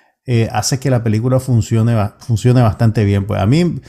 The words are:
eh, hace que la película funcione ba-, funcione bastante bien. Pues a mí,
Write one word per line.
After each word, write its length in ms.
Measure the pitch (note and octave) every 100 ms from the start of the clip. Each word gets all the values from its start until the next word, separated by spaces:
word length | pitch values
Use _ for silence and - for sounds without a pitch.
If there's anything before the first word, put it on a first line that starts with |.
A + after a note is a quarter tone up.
| _ _ -
eh, 200 | A#2+ A2
hace 280 | A2 - C3
que 120 | C#3+
la 120 | B2
película 360 | A2+ G#2+ B2 B2+
funcione 560 | C3+ A#2 G2+ A2+ A#2 A2+
ba-, 200 | G2+ -
funcione 420 | - A2 B2 B2
bastante 420 | A2+ F2+ A#2 A2+ G2+
bien. 200 | G2+ G2
Pues 160 | G2
a 60 | G2
mí, 340 | D3+ F3 C3